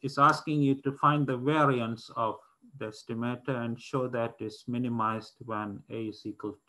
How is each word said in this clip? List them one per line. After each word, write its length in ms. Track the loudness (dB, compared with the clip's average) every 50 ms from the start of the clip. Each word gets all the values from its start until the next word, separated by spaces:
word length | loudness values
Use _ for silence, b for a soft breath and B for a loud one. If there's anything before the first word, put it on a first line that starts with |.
it's 160 | -8 -6 4
asking 460 | 6 6 6 6 4 0 -2 2 2
you 140 | 4 4 2
to 160 | 2 0 -4
find 340 | 0 4 4 4 4 4 2
the 100 | 0 0
variance 720 | 0 0 2 4 6 6 6 4 2 0 -2 -4 -6 -10 -10 -4
of 200 | -2 -2 -2 -2 -6 -12 _ _ _ -20 -20 -10 -8
the 80 | -8
estimator 640 | -8 -8 -10 -10 -8 -4 -2 -2 -2 -4 -4 -4 -4
and 280 | -4 -2 -2 -4 -6 -8
show 300 | -8 -4 -2 -2 -2 0
that 280 | 0 -2 -2 -2 -4 -6
is 240 | -8 -8 -8 -10 -8
minimized 680 | -6 -4 -2 -2 -2 0 0 0 0 0 -2 -6 -10 -16 _ -10
when 360 | -8 -6 -4 -4 -6 -6 -10 -12 -10
A 140 | -8 -6 -6
is 180 | -6 -8 -8 -10
equal 320 | -12 -10 -8 -8 -8 -8 -10 _